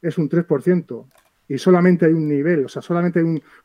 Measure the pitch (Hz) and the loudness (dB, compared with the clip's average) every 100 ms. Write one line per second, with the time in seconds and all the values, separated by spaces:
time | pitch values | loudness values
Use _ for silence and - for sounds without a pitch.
0 | 170 175 147 170 170 143 180 180 151 113 | -8 -4 -2 -2 -2 -2 0 -2 -2 -12
1 | - _ _ _ - 139 185 180 180 170 | -16 _ _ _ -10 -2 2 4 4 4
2 | 165 165 151 143 156 165 127 139 - 175 | 2 2 0 -2 0 -2 -2 -8 -6 -2
3 | 175 170 165 156 - _ | -2 0 -2 -2 -8 _